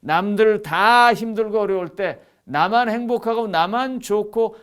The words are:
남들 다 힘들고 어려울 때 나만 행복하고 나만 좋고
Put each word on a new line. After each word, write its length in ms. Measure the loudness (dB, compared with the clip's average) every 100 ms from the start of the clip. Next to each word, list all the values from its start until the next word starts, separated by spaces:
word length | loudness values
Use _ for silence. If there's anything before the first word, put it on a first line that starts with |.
남들 600 | 0 0 0 2 2 2
다 520 | -2 0 4 6 6
힘들고 460 | 2 -4 -4 -2 -2
어려울 360 | -2 -2 -4 -6
때 240 | -6 -6 _ _
나만 460 | -6 0 2 2 0
행복하고 560 | -2 -2 -4 -2 -2 0
나만 540 | 0 0 0 -4 -6
좋고 560 | -4 -4 -2 -2 -2 -4